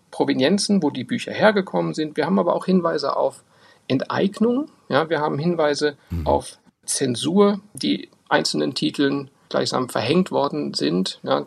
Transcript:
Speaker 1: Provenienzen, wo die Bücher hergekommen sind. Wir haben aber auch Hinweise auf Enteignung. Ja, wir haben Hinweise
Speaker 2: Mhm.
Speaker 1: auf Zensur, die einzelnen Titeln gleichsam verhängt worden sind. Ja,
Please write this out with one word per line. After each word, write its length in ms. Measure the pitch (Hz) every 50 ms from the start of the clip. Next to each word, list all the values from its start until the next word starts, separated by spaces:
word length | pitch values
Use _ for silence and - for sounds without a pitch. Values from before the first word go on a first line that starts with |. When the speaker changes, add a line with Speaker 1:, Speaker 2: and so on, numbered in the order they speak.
| _ _
Speaker 1:
Provenienzen, 720 | - - 139 135 139 135 127 147 196 202 - - 202 196
wo 80 | 156 143
die 140 | 131 127 127
Bücher 280 | - 123 120 - -
hergekommen 640 | 107 113 165 214 214 202 185 - - 175 170 165 156
sind. 240 | 160 156 151 151 -
Wir 80 | 147
haben 140 | 160 190 196
aber 160 | 185 170 -
auch 100 | 185 -
Hinweise 500 | - 185 185 170 165 165 156 139 135 -
auf 280 | - 135 135 - - - _ _ _ - - - _ _ -
Enteignung. 840 | 131 131 - - - 127 165 196 202 - 220 240 240 262 302 320 _ _ _ -
Ja, 220 | 131 135 156 156
wir 80 | 165 147
haben 180 | 151 156 156 139
Hinweise 580 | 151 175 175 165 156 147 147 143 147 147 143 - _ _
Speaker 2:
Mhm. 160 | 90 85 76
Speaker 1:
auf 320 | - - - 135 - - - _ _ _ _ _
Zensur, 760 | - - - 143 131 123 113 - 147 175 202 202 202 208 196 - _ -
die 360 | - - 151 - - - - _ _ _ -
einzelnen 440 | - 147 - - - 156 151 147 135
Titeln 560 | - - 151 147 - 143 139 143 143 139 135 _ _ _ _
gleichsam 400 | - 139 131 127 - 127 127 123
verhängt 420 | - 123 110 117 156 185 185 -
worden 420 | 135 131 139 139 160 151 147 139 -
sind. 460 | - 143 143 165 180 190 - - -
Ja, 240 | - 135 135 143 147